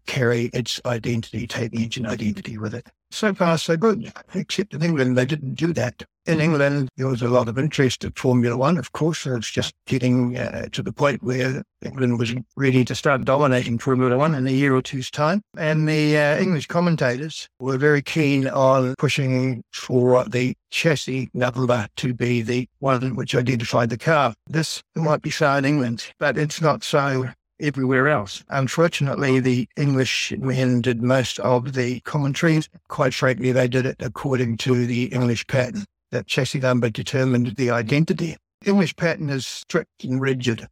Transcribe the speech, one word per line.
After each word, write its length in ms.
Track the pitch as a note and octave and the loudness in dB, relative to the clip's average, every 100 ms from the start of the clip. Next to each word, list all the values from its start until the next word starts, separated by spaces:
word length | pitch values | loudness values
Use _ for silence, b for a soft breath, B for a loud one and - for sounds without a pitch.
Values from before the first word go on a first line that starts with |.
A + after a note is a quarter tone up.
| - | -8
carry 440 | C#3 A#2+ A#2+ A#2+ | 0 2 2 -2
its 280 | C3 A#2 - B2+ | -4 -6 -6 -4
identity, 640 | A#2 G#2+ A#2 - A2+ - | -4 -2 -4 -4 -8 -6
take 240 | - A2+ | -6 -4
the 120 | A2+ | -2
engine 220 | A#2 C3 A2+ | -4 -4 -6
identity 520 | A2 G#2 G2 - A2 | -4 -4 -4 -8 -8
with 180 | G#2+ A#2+ | -8 -10
it. 120 | - _ _ | -14 _ _
So 220 | - G#3+ | -2 -2
far, 240 | G3 F3 E3 | 2 2 2
so 200 | - E3 | 0 2
good, 340 | A3 G3+ - - - | 2 0 -4 -16 -10
except 400 | F#3 - - G#3 | -8 -4 -4 -4
in 100 | C#3+ | -2
England, 340 | E3+ D#3 B2+ B2+ | 0 2 2 2
they 80 | B2+ | 2
didn't 280 | D3+ C3+ | -2 -4
do 180 | C3 E3 | -4 -2
that. 300 | E3 A#2+ - - _ - | 0 -4 -6 -18 _ -2
In 160 | D#3+ | 2
England, 480 | D#3 D3+ C#3+ C#3+ C3 - | 2 4 2 2 -2 -4
there 100 | C3 | -2
was 140 | B2 | 0
a 80 | A#2+ | 2
lot 180 | B2 A#2+ | 2 2
of 100 | A2+ | 0
interest 460 | D3 - C3 - | -2 2 2 2
in 80 | C3 | -8
Formula 440 | - C3+ B2 A#2+ B2 | -2 2 2 2 0
One, 200 | C3+ F3 | 0 0
of 140 | C3 | -2
course. 340 | - D#3 D#3+ C#3 | -2 -2 -2 -4
It 60 | |
was 180 | B2 A2 | -4 -4
just 260 | - - - - | -4 -4 -8 -4
getting, 500 | C3 B2+ B2 B2 B2 | 0 2 2 2 -2
uh, 320 | A2 - - | -6 -6 -8
to 80 | - | -6
the 100 | G2 | -8
point 320 | A2 C#3+ C3+ | -2 -2 0
where 400 | - B2+ C3 C3+ - _ | -2 -2 -2 -4 -8 _
England 360 | B2+ C3+ B2+ A#2+ | -14 -2 0 0
was 140 | A#2 B2 - - | -2 -4 -8 -2
ready 260 | C3+ B2+ | 2 4
to 120 | A#2 B2+ | 2 0
start 280 | D#3 C3 | 0 0
dominating 540 | B2+ C3+ D3 B2+ A#2 A#2 | 2 2 4 2 0 -4
Formula 400 | C3+ B2+ B2+ B2 | 0 2 4 4
One 160 | D#3 | 2
in 140 | C#3+ C3 | 2 0
a 40 | |
year 240 | C3 C#3+ C3 | 2 4 2
or 60 | |
two's 300 | B2+ C3+ B2+ | 0 -6 -8
time. 320 | - D3+ G3+ - - | -2 0 0 -4 -6
And 320 | D#3 D#3 D#3 | -2 2 2
the, 300 | D#3 D3+ D3+ | 2 2 4
uh, 220 | D3 D3+ | 4 2
English 260 | F#3 D#3 - | 0 0 0
commentators 840 | F3 F3 D#3+ C3 B2 D#3 - - _ | 0 2 2 0 -2 -6 -12 -16 _
were 180 | B2+ C3 | -4 2
very 240 | D3 D3 | 4 4
keen 460 | C#3 E3 C#3+ C#3 C3 | 2 0 2 2 2
on 480 | C#3 C3 C3+ B2+ C3+ | 4 4 4 2 0
pushing 640 | C#3+ - C3 B2+ C3 A#2+ - | -2 0 0 0 0 -4 -8
for 540 | - - B2+ B2 B2 A2+ | -14 -2 2 6 4 4
the 320 | B2 B2+ - _ | 0 -2 -4 _
chassis 580 | - E3 C#3 - C3 A#2+ B2+ | -2 0 0 -2 -6 -6 -2
number 520 | B2 B2 B2+ A#2+ G#2+ - | -2 0 0 0 -2 -4
to 160 | C3 | -4
be 280 | A#2+ B2 A#2+ | -2 0 0
the 260 | A2+ B2 B2+ _ | 0 -2 -4 _
one 360 | C3+ B2+ C3 B2+ | 0 0 0 -4
which 200 | A#2+ C3+ | -2 0
identified 560 | B2+ B2 A#2 C3 A#2+ | 0 0 0 0 0
the 80 | A#2+ | -2
car. 340 | - D#3 B2+ G#2+ - | 0 2 2 -2 -6
This 320 | D#3 D3+ - - - | -4 -4 -6 -10 -4
might 260 | D#3 D3 | 0 0
be 80 | D#3 | -2
so 240 | - D3+ | 0 2
in 100 | C#3 | 2
England, 440 | C3+ D3 A#2+ A#2 - - | 2 2 0 -4 -8 -2
but 220 | D3 C3+ | -2 0
it's 200 | D3+ - | -2 0
not 240 | D#3+ C#3 | 0 0
so 460 | - D#3 C#3 C3 B2+ - _ _ | 0 0 2 0 -4 -8 _ _
everywhere 460 | D3 C#3 B2+ D#3+ D3 | -4 0 2 4 4
else. 360 | C#3+ G2 - - | 2 -2 -12 -6
Unfortunately, 920 | C#3 C3 - E3+ - C#3 B2 C#3 C3 | -2 -2 2 0 2 -2 0 2 2
the 300 | B2+ B2 - - | 2 0 -2 -2
English 560 | C#3+ C3 B2+ - - - | 0 2 0 -2 -4 -4
men 420 | C3+ B2+ B2+ B2 | -2 0 2 2
did 220 | A#2+ A#2 | 0 0
most 360 | B2 C3 A#2+ - | 2 2 0 -2
of 340 | B2 B2 B2+ | 0 0 0
the 260 | C3 B2 B2 | -4 -4 -4
commentaries. 680 | - D3+ C#3 C3 E3+ D#3 D#3 - _ | -6 -2 -2 0 2 2 0 -10 _
Quite 260 | - C3+ | -2 0
frankly, 380 | - C3 B2 B2+ | 2 0 2 2
they 160 | B2+ B2+ | 2 2
did 180 | B2+ B2+ | 0 -2
it 120 | - | -4
according 580 | B2+ - C#3+ B2+ B2 A2 | -10 -6 -2 0 0 -2
to 300 | C3 B2 B2 | 0 2 2
the 180 | A#2+ B2+ | 0 -2
English 400 | C3 B2 A#2 - | 0 0 0 -2
pattern. 400 | C3+ B2 G#3 G3+ _ _ | -2 -2 -4 -12 _ _
That 160 | B2 - | -8 -2
chassis 320 | - B2+ D3 | -2 -2 -2
number 300 | C3 B2 A#2 | 0 2 0
determined 640 | G#2+ - C#3 C3 B2 B2 A2+ | -2 -4 0 2 2 0 0
the 160 | B2 | 0
identity. 640 | A#2+ A2 C#3+ E3 F3 E3 - _ _ G3+ | 0 0 0 0 0 -4 -8 _ _ 0
English 300 | G3+ E3 - | 2 2 0
pattern 340 | E3+ D#3 D3 | -4 -2 -4
is 160 | C3+ - | -6 -6
strict 580 | - - E3+ - _ | -12 -6 -6 -6 _
and 160 | C3 B2+ | -6 -2
rigid. 480 | C3+ C3 B2 A2 - | -2 0 -2 -4 -8